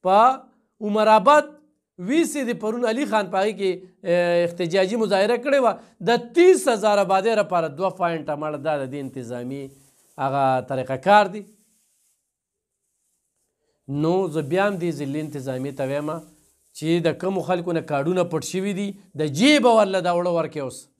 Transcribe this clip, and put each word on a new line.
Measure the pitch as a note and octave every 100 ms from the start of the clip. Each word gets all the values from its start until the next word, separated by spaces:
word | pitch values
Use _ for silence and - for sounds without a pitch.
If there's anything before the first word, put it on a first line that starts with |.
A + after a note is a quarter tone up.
| F#3
په | G3 A#3+ C4 - _ _ _ G#3
عمر | G#3 G#3+ A3
آباد | F#3 D4 D4 - _ _ _ - F3+
وی | D4+ C#4
سي | D4 A#3+
د | A3+
پرون | G#3+ A#3 A#3+
علي | A3 C#4
خان | G#3+ F#3+
په | F#3+
هغې | G3+ F#3+
کې، | G3 F3 F#3 _
اه، | F#3+ F3 F3 F3 E3+
احتجاجي | E3+ F3 F#3+ F#3 A#3
مظاهره | G#3+ F#3+ G#3+ A#3+
کړې | C4+ C#4
وه. | A#3+ F#3+ - _ F3
د | A#3 A#3 E4+
تیس | F4+ E4+ D4
هزار | A3+ G#3 G#3
آبادۍ | F#3+ F#3+ G3+ A3
لپاره | G3 F3+ D#3+
دوه | C#3 F#3+ F#3
پوینټه | F3 E3 C#3 D3
مړه، | D3+ D3 D3+
دا | D3+
د | C3
دې | C#3+ C3+
انتظامي | C#3 A#2 B2 B2 C#3 C3+ C3+ _ _ _ -
هغه | C3+ C#3 C3+ C3 -
طریقه | C3 B2+ C3+ F#3
کار | G#3 G3 G#3
دی. | G3 _ _ _ _ _ _ _ _ _ _ _ _ _ _ _ _ _ _ _ _ _ _ _ -
نو | C#3 D#3 F#3 F#3
زه | D3+ C#3
بیا | F3 G3+
هم | F#3+
دې | E3+ C#3+
ضلعي | C#3+ D3
انتظامي | D#3 C#3+ C3 B2+ C#3 C3+
ته | C3+
وایم | C#3+ D3+ E3 E3+ _ _ _ _ -
چې | D#3 E3+ D#3+
د | D#3
کومو | F3+ F#3+ D3
خلکو | F3+ E3+ E3
نه | E3+
کارډونه | C#3+ D3 F3+ E3+
پټ | D#3+ -
شوي | F#3 G3 F#3+
دي، | G3+ G3 _ C3+
د | D3+ C#3
جیبه | C4 D4+ A#3+ A3+
ورله | G3+ F#3+ F3
دا | F3
وړه | F3+ E3+
ورکړئ | D#3 D#3 C3
اوس. | - -